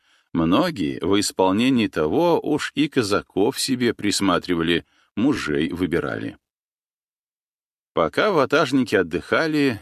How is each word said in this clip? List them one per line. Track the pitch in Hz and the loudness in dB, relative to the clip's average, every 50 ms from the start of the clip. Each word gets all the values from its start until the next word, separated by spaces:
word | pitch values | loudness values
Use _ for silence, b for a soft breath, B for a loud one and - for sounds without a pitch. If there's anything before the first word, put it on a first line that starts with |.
| _ _ _ _ _ _ - | _ _ _ _ _ _ -2
Многие | 82 80 82 95 139 180 180 - 104 78 69 65 - | 0 0 2 2 2 0 0 -2 -4 -4 -6 -4 -4
во | - 90 101 104 | -2 0 0 0
исполнении | 98 - - - 95 92 95 110 123 135 135 117 104 | 0 -2 0 0 2 2 2 2 2 2 2 2 0
того | 92 - 85 78 78 101 147 175 175 156 - | 0 0 -2 -2 0 0 2 2 2 2 0
уж | - - 151 139 - - - | 0 -2 -2 -2 -4 -4 -2
и | 135 151 151 | -2 -2 0
казаков | - 135 110 95 101 82 - _ - 95 104 131 - - | 0 -2 0 0 0 -2 -2 _ -2 0 0 0 0 -2
себе | - - 127 123 120 113 - | -4 -4 -2 0 0 0 0
присматривали, | - - 104 - - 101 95 87 80 - - 87 85 82 85 85 78 - _ _ _ _ _ - | 0 -2 -2 0 0 2 2 0 0 0 -2 -2 0 2 0 0 0 -2 _ _ _ _ _ -4
мужей | 101 117 147 117 - - - 73 71 80 - | 0 0 0 0 0 -2 -2 -2 -2 -2 -2
выбирали. | 87 85 92 80 80 78 76 64 57 53 55 53 - - _ _ _ _ _ _ _ _ _ _ _ _ _ _ _ _ _ _ _ _ _ _ _ _ _ _ _ _ _ _ - | -2 -2 -2 -2 -2 -2 -2 -4 -6 -6 -8 -10 -12 -14 _ _ _ _ _ _ _ _ _ _ _ _ _ _ _ _ _ _ _ _ _ _ _ _ _ _ _ _ _ _ -2
Пока | 85 82 78 - 143 185 214 | -2 -2 0 2 2 2 2
ватажники | 190 151 131 - 139 160 156 123 139 131 120 - 110 | 2 2 2 2 2 2 2 2 0 0 0 2 0
отдыхали, | 98 87 80 87 82 - - 110 131 160 156 156 147 143 135 110 98 | 0 0 0 -4 -6 -4 -2 -2 0 0 0 0 0 0 0 -2 -4